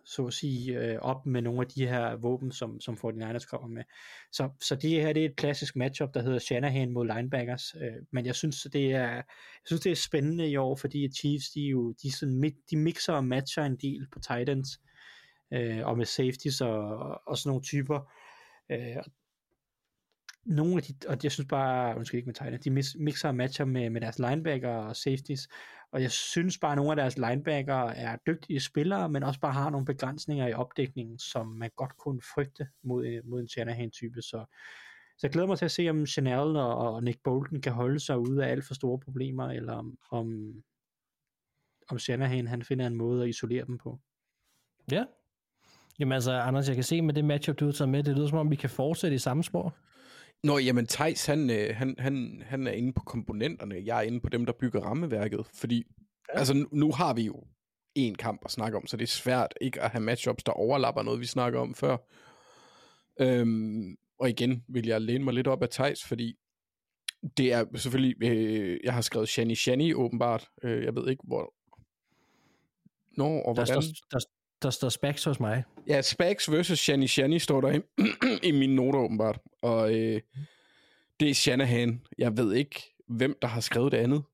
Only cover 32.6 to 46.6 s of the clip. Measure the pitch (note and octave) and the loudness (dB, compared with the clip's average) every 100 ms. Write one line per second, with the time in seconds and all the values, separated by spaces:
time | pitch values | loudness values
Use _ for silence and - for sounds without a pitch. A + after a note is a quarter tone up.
32.6 | C#3 _ B2+ B2 B2 A#2 A#2+ B2 A#2 B2 | -12 _ -4 -2 -2 -6 -6 -8 -6 -6
33.6 | A2+ A#2 A2+ - A#2 A#2+ - A#2 A2 - | -6 -4 -6 -8 -10 -10 -10 -10 -12 -18
34.6 | - - - - _ - C#3 D#3+ F#3+ F3+ | -20 -20 -20 -20 _ -4 0 2 2 2
35.6 | E3+ - E3+ D#3 C#3+ - C3 B2+ D3+ D3+ | 0 2 2 2 0 2 2 2 2 2
36.6 | B2 A#2+ A#2 A2+ A#2+ A2 C#3 B2+ C3+ D3 | 2 0 0 0 -2 -2 0 0 -2 -4
37.6 | C3+ A#2+ B2 C#3 C#3+ B2+ A#2+ C#3 B2+ B2+ | -2 0 2 0 0 0 2 2 2 0
38.6 | C3+ C3 B2+ C3 C3+ C3+ C3+ C3 B2+ B2 | -4 -4 -2 -2 -4 -6 -4 -4 -6 -6
39.6 | A#2+ A2+ A2+ - - A#2+ A2+ A2 G#2+ A2 | -6 -8 -10 -14 -8 -6 -4 -6 -10 -14
40.6 | - _ _ _ _ _ _ _ _ _ | -20 _ _ _ _ _ _ _ _ _
41.6 | _ _ - B2 - B2 C3+ B2+ A#2 A#2+ | _ _ -8 -6 -2 0 0 0 -2 -4
42.6 | B2 C3 B2 A#2 A#2 B2 A#2+ A#2 A2+ B2 | -2 -2 0 0 0 0 0 -2 -2 -4
43.6 | B2 B2 B2 B2+ _ _ _ _ _ _ | -4 -8 -10 -12 _ _ _ _ _ _
44.6 | _ _ - E3+ B3+ _ _ _ _ _ | _ _ -2 -2 -2 _ _ _ _ _
45.6 | _ _ _ - C3+ C3 B2 B2+ B2+ C3+ | _ _ _ -2 0 2 2 2 2 2